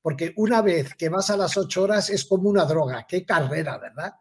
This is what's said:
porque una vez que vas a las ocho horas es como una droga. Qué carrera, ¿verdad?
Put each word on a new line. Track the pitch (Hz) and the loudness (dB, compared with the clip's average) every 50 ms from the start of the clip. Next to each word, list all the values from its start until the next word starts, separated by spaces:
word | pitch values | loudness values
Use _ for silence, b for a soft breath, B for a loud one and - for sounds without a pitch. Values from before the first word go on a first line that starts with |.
porque | _ 165 147 135 165 160 - | _ -4 -4 -4 -6 -6 -2
una | - 214 214 240 226 214 | -2 0 2 2 4 4
vez | 208 175 165 135 139 - | 4 2 2 -2 -4 -6
que | _ 170 160 | _ -4 -2
vas | 165 190 196 - | -2 -2 0 0
a | 208 | 0
las | 196 190 160 - | 0 0 0 0
ocho | 202 190 190 - 185 190 | -2 -2 -2 0 0 2
horas | 202 214 208 190 - | 2 2 2 0 0
es | 196 190 - | -2 -4 0
como | - 196 185 180 202 | 0 0 2 2 4
una | 202 196 165 | 4 4 4
droga. | 139 156 160 151 127 127 117 113 _ | 4 2 0 0 0 -2 -8 -8 _
Qué | - 185 180 | -6 -6 -2
carrera, | - 202 165 143 131 143 165 160 - - - | 0 0 0 0 0 -2 -4 -4 -6 -8 -10
¿verdad? | - - _ 135 160 196 - _ | -12 -14 _ -10 -10 -10 -12 _